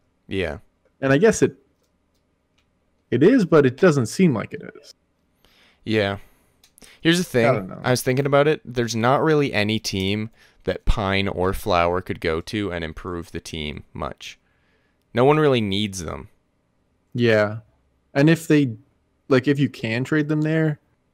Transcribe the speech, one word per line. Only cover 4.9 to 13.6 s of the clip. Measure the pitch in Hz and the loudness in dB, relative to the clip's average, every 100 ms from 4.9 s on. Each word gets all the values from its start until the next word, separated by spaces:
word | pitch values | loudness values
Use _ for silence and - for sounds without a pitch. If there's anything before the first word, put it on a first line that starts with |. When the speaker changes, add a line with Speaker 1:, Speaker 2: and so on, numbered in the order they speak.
| _ _ _ _ _ _ _ _ _ | _ _ _ _ _ _ _ _ _
Speaker 1:
Yeah. | - 110 98 101 - _ _ _ _ _ - _ | -4 0 0 -4 -10 _ _ _ _ _ -20 _
Here's | 160 175 | 0 0
the | |
thing. | 180 127 | 0 0
Speaker 2:
I | 117 | 2
don't | 117 92 | 0 -6
know. | 92 | -6
Speaker 1:
I | 123 | -2
was | 127 | -2
thinking | - 127 | 0 -2
about | 139 139 147 | 0 2 2
it. | 156 | 0
There's | - 123 117 | -4 -6 -4
not | 113 117 135 | 0 2 2
really | 147 151 139 | 2 0 0
any | 98 104 110 | -2 -2 -2
team | - 98 95 104 110 - _ _ | -4 -4 -2 -2 -6 -14 _ _
that | - 87 | -6 -2
Pine | - - 98 98 98 | 0 0 0 0 -2
or | 92 90 | -2 -2
Flower | 95 110 90 85 90 | -2 0 2 2 0
could | - 92 | -6 -6
go | 85 80 | -4 -4
to | - 110 101 | -6 -6 -6
and | 87 | -6
improve | 80 78 95 87 82 | -10 -10 -12 -12 -12
the | 90 | -14
team | - 82 | -12 -10